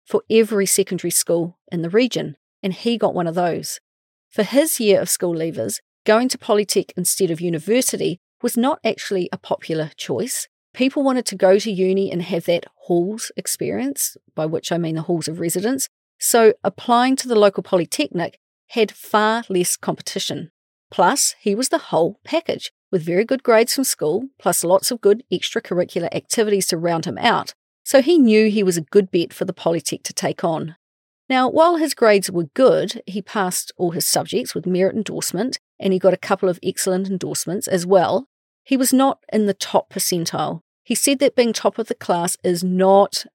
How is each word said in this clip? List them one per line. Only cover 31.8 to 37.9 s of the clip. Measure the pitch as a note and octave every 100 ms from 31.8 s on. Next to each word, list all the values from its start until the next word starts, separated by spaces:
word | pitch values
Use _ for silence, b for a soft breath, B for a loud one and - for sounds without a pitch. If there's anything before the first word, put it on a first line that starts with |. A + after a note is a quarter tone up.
| D#4
grades | - A3 G3+ F#3+
were | F3 D#3+
good, | - B3+ D#3+ F3+ A#3 -
he | G3
passed | - A3 F3+ - - -
all | F3
his | E3 -
subjects | D#3 D#3 A3 B3+
with | E3+ F3+
merit | F3+ F#3+
endorsement, | A3 F#3+ G3 - - B3+ - _ -
and | G3
he | F#3
got | F#3+
a | -
couple | - G3 F#3
of | F3
excellent | F#3+ - F#3+ F#3 G3
endorsements | F#3 D3 - - F3 -
as | F#3
well. | F3